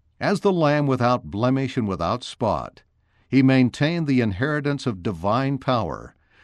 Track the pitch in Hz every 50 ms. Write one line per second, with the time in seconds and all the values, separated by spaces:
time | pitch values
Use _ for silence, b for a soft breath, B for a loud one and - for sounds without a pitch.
0 | _ _ _ - 117 156 202 - - 202 185 175 156 143 147 147 143 139 131 123
1 | 120 123 123 120 - 76 - 101 117 123 131 135 135 127 - 131 113 101 95 78
2 | 85 87 113 123 - - - - 120 104 85 69 58 - - - _ _ _ _
3 | _ _ _ _ _ _ 123 131 131 131 131 131 127 120 - - 143 156 175 170
4 | 160 143 135 127 117 110 95 87 131 151 151 151 135 143 143 135 - 131 107 92
5 | 85 117 95 80 87 98 110 127 135 135 143 127 - - 127 117 101 78 64 53
6 | 58 - - b b b b b